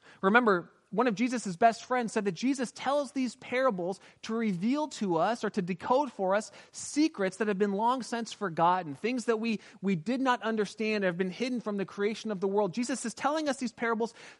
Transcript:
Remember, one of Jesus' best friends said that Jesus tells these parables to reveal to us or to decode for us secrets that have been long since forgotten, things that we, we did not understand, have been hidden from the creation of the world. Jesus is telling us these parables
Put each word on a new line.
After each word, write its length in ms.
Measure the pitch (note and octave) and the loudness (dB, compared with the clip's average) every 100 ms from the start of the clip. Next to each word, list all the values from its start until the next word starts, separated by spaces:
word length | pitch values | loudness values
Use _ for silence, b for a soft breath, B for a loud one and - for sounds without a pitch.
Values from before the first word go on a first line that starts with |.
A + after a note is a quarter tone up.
| b b | b b
Remember, 500 | F#3+ A3+ A#3+ F#3 D#3+ _ _ | 6 8 8 4 2 _ _
one 160 | F#3 B3+ | 0 2
of 80 | |
Jesus' 420 | F#3 B3 A#3+ G#3 E3+ | 2 0 -2 -4 4
best 300 | A#3 A3 - | 4 4 -2
friends 260 | B3 A#3 | -2 0
said 140 | - G3+ | -2 -2
that 60 | |
Jesus 380 | E3 B3 C#4 A#3+ | -2 -2 -2 -4
tells 380 | - B3+ C#4+ C#4 | -4 -2 -2 -2
these 220 | - B3+ - | -4 -4 -6
parables 640 | - B3 C4 F#3+ F3 G3 b b | -6 0 0 0 -4 -6 b b
to 120 | - | -6
reveal 540 | A3+ A3+ F3+ G#3 C#4+ D4+ | -2 0 0 0 0 -2
to 280 | - G3+ E3 | -4 0 2
us 260 | F3+ A#3+ | 2 0
or 60 | G#3+ | -2
to 140 | - | -2
decode 500 | F3+ F#3+ - B3+ D4 | -4 -4 2 2 2
for 220 | - F#3+ | -2 0
us 160 | G3 A3 B B | 0 -2 B B
secrets 680 | - - - D#4 D#4+ F#3+ - | -14 -8 0 0 2 -2 0
that 100 | G#3+ | -2
have 80 | F#3+ | 0
been 160 | G#3 | 0
long 300 | G3 A3+ C4 | 2 0 0
since 320 | A#3 A#3 A3+ | -2 -6 -6
forgotten, 600 | - G3+ D#3+ E3+ F3+ E3+ | -6 -6 2 4 4 0
things 300 | C#3 G#3+ B3+ | -6 -4 -2
that 160 | A#3 A3 | 0 0
we, 200 | A3+ G#3 B B | 0 -2 B B
we 160 | F#3+ F#3+ | 0 0
did 240 | D3+ B3+ | 0 0
not 220 | C4 B3 | 2 0
understand, 600 | G#3+ A3 G3+ - A3 G#3+ | 0 -2 -2 -2 -2 2
have 140 | F#3+ E3+ | 0 0
been 140 | F#3 | -4
hidden 320 | F3 B3 B3 | -2 -4 -4
from 160 | G#3 G3+ | -4 -4
the 80 | F#3 | -4
creation 440 | - G3+ A3 A3 | -2 -2 -2 -6
of 100 | G3+ | -2
the 80 | G3 | 0
world. 260 | G3 G#3 | 0 0
Jesus 320 | G3+ B3 C4 A#3 | 0 -2 -2 -4
is 80 | |
telling 340 | - C4+ D#4 D4+ | -4 -2 0 -2
us 80 | - | -2
these 160 | B3 | -4
parables 400 | - A#3 A3+ A3+ - B B | -4 -2 -2 -2 -6 B B